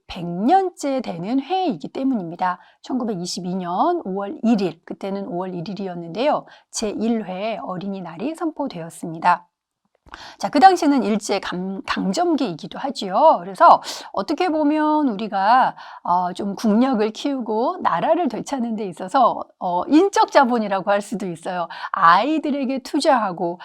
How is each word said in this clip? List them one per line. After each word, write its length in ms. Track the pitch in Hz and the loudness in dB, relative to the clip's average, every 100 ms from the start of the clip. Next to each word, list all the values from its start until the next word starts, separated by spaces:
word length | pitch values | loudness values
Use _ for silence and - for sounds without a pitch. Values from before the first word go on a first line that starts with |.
| - | -14
백 180 | 190 | -10
년째 760 | 170 175 240 381 370 - 285 262 | -6 -2 4 4 2 -4 -4 -4
되는 400 | 208 170 190 269 | -4 -6 -2 -2
해이기 480 | 294 381 359 170 - | -2 -2 -2 -4 -8
때문입니다. 720 | - 269 233 165 175 185 180 - _ | -4 -2 -2 -4 -4 -4 -4 -10 _
천구백이십이 760 | - 254 233 185 180 208 175 185 | -6 -4 -2 -4 -6 -6 -6 -4
년 460 | 175 - 330 349 | -4 0 0 0
오월 340 | 196 190 202 - | -4 -6 -6 -2
일일, 360 | 226 214 180 156 | 2 2 0 -4
그때는 420 | - 196 196 196 196 | -14 -10 -8 -8 -6
오월 260 | 170 185 | -6 -6
일일이었는데요. 920 | 180 165 190 190 175 170 160 294 185 - - _ | -8 -8 -8 -8 -8 -8 -2 0 0 -4 -20 _
제일 540 | - 208 190 226 226 | -6 -6 -2 0 -2
회 340 | 185 185 220 185 | -4 -6 -6 -6
어린이날이 760 | 185 180 196 190 170 165 262 320 | -8 -8 -8 -8 -10 -8 -8 -4
선포되었습니다. 1120 | 330 302 277 175 165 - 175 160 180 165 _ _ _ _ _ _ - - - - | -6 -4 -8 -8 -12 -12 -10 -2 0 0 _ _ _ _ _ _ -20 -20 -18 -8
자, 100 | 196 | -2
그 120 | 294 | 8
당시에는 420 | 381 349 302 277 | 8 8 2 2
일제 380 | 202 214 - 196 | 2 -2 -2 -4
감-, 420 | - 180 190 190 - | -4 -6 -6 -8 -6
강점기이기도 920 | - 185 247 349 285 240 156 - 185 | -4 -2 0 0 0 -2 -6 -10 -8
하지요. 600 | 277 - 196 208 311 208 | -8 -6 -2 4 6 6
그래서 420 | 185 190 330 175 - - - | 0 6 8 8 4 -12 -8
어떻게 360 | - 202 302 320 | -6 -2 0 0
보면 600 | 311 294 311 302 302 277 | 2 2 2 2 2 0
우리가, 640 | 196 220 196 202 254 180 - - - | -2 -4 0 4 6 4 -2 -16 -8
어, 300 | - 180 180 | 0 0 0
좀 200 | 180 202 | -4 -6
국력을 560 | 196 220 214 269 214 214 | -2 2 4 4 2 0
키우고 680 | 214 285 269 226 214 285 370 | -2 -4 -4 -2 -2 -2 -4
나라를 460 | - 175 247 339 294 | -6 -4 0 0 -2
되찾는 480 | 196 - 269 233 220 | -6 -8 -6 -6 -6
데 100 | 196 | -8
있어서, 540 | 160 185 269 214 - - - | -10 -4 2 2 0 -10 -8
어, 240 | 180 175 - | -4 -2 4
인적 420 | 302 392 440 392 | 4 4 2 4
자본이라고 600 | 302 240 247 208 190 202 | 6 4 2 0 -2 0
할 100 | 202 | 0
수도 260 | 202 190 196 | -2 -6 -6
있어요. 420 | 160 185 180 170 - - | -8 -6 -6 -6 -8 -6
아이들에게 880 | - 170 180 277 311 311 285 254 262 | 4 6 6 4 0 -2 -2 -2 -4
투자하고 760 | - 302 320 254 202 175 170 180 | -4 0 4 4 2 -2 -6 -6